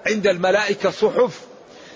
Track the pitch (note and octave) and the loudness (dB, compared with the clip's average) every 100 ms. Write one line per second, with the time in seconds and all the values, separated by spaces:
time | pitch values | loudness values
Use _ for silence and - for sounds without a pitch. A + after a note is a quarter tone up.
0 | F3+ G#3+ G3 F3 F#3 G3 G#3 G3+ F#3+ - | -4 0 0 2 2 2 0 -2 -2 0
1 | G#3+ - B3 - - - - - - | 0 2 0 -2 -18 -20 -20 -20 -20